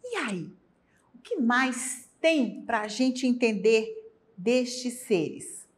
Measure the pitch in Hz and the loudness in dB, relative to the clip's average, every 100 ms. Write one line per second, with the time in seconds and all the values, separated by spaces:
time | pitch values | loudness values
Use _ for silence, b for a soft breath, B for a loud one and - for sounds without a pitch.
0 | 494 415 247 185 151 - _ _ _ _ | -8 -4 -4 -6 -8 -14 _ _ _ _
1 | _ - - 403 233 247 262 240 - - | _ -20 -6 0 2 2 0 -2 -8 -10
2 | - _ 320 311 214 - - 226 214 226 | -14 _ 2 4 0 -4 -4 -4 -4 0
3 | 262 254 254 240 233 202 208 220 220 - | 0 2 0 2 2 4 4 4 2 -8
4 | - - _ - 196 254 247 - 247 233 | -16 -20 _ -4 2 2 0 -4 -8 -8
5 | - 185 151 - - - - | 0 0 0 -6 -14 -16 -20